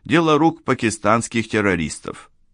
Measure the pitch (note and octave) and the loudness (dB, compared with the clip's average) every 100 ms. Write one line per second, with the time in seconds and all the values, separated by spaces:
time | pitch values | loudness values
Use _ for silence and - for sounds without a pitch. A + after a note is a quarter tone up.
0 | - D3+ D#3+ D3+ D#3+ D#3+ - C3 A2+ G2+ | -2 0 2 2 2 0 -4 -2 -2 -2
1 | G#2 A2+ - A#2 A2 A2 G2+ F2+ D2+ - | 0 0 0 -4 -2 0 0 0 -2 -8
2 | - - - _ _ | -12 -14 -16 _ _